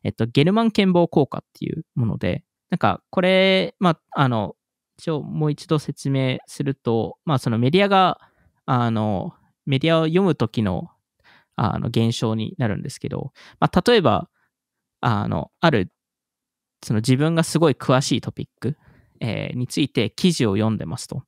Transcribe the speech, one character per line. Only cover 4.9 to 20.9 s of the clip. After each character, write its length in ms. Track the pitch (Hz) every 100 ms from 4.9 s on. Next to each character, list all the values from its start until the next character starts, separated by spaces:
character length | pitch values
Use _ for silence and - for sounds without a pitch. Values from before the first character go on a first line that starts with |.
| _
一 120 | -
応 100 | 151
も 260 | - 156 151
う 40 |
一 160 | 147 -
度 120 | 156
説 300 | - 147 139
明 280 | 135 131 127 -
す 180 | -
る 120 | 143 135
と、 420 | - 113 - - -
ま 100 | 135
あ、 40 |
そ 100 | -
の 80 | 113
メ 140 | 123
デ 80 | 180
ィ 40 |
ア 60 | 202
が、 300 | 196 180 - _ _ _ _ -
あ 240 | 127 120
の、 440 | 113 107 95 175 - _ _ -
メ 140 | 135
デ 80 | 156
ィ 60 | 165
ア 40 |
を 40 |
読 180 | 160 175
む 140 | 196 -
時 260 | 117 -
の、 260 | 104 90 170 _ _ _ _ _ _ -
あ 220 | 113 -
の、 100 | -
現 300 | 120 113 113
象 180 | 117 110
に 200 | 107 -
な 100 | 117
る 100 | 98
ん 60 |
で 60 | -
す 100 | -
け 100 | -
ど、 240 | - 139 _ - _
ま 100 | 147
あ、 100 | 185 202
例 120 | 240
え 40 |
ば、 280 | 143 95 - _ _ _ _ _ _ _
あ 260 | 123 104 113
の、 240 | 95 - _
あ 100 | 170
る、 200 | 117 92 _ _ _ _ _ _ _ _ _
そ 100 | -
の 40 | 107
自 180 | 107 131
分 180 | 156 165
が 80 |
す 160 | 160 156
ご 100 | 156
い 40 |
詳 260 | 123 - 131
し 160 | - 120
い 40 |
ト 100 | -
ピ 120 | -
ッ 40 | - _
ク、 180 | 113 151 _ _ _ _
え 320 | 117 104 -
ー、 40 | 120
に 100 | 123
つ 140 | -
い 80 | 143
て 220 | - 101
記 200 | - 180
事 140 | 160 117
を 100 | 98
読 160 | 110
ん 60 | 107
で 80 |
ま 120 | 80